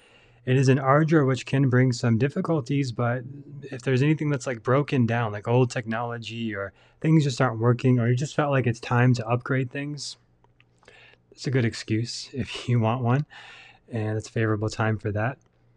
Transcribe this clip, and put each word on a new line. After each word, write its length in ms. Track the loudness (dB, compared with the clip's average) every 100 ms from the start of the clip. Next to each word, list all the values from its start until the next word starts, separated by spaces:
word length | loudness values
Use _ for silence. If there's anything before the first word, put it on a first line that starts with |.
| _ _ _ _ 0
It 100 | 2
is 120 | 4
an 100 | 4
Ardra, 480 | 4 4 4 4 2
which 200 | 0 -2
can 220 | 0 4
bring 240 | 4 2
some 240 | 2 2 2
difficulties, 760 | 2 -2 -2 -2 0 -2 -2
but 320 | -2 -2 -4 -8 -18 -18 -18
if 200 | -14 -8
there's 220 | 0 2
anything 260 | 4 2 0
that's, 160 | -2 -4
like, 160 | -6
broken 440 | 0 2 2 2 2
down, 260 | 2 -2
like 160 | -4 0
old 240 | 2 2
technology 800 | -2 -6 -6 -6 -8 -10 -6 -6
or 180 | -4 -8 _ _ _
things 240 | 2 2
just 160 | 2 0
aren't 180 | 0 2
working, 400 | 2 4 2 2
or 100 | 2
you 60 |
just 220 | 0 -2 -2
felt 160 | 0
like 160 | 0 0
it's 100 | -4
time 360 | 0 2 4
to 120 | 2 0
upgrade 460 | -4 -2 -4 -4
things, 440 | -8 -8 -10 -12 -16 _ _ _ _ _ _ -20 -20 -20 _ _
it's 160 | -10 -2
a 20 |
good 140 | 0
excuse 640 | 0 -4 -4 -2 -2 -10 -10
<laughs> 20 |
if 360 | -8 -8 -8 -2
you 100 | 2
want 240 | 2 0
one, 240 | 0 0 -2 -12 -20 -20 -20 _ _
and 260 | -6 -4 -4
it's 120 | -4
a 40 |
favorable 380 | -2 0 0 -2
time 260 | -2 -2 0
for 140 | -4
that. 260 | -2 -4 -6 _ _ _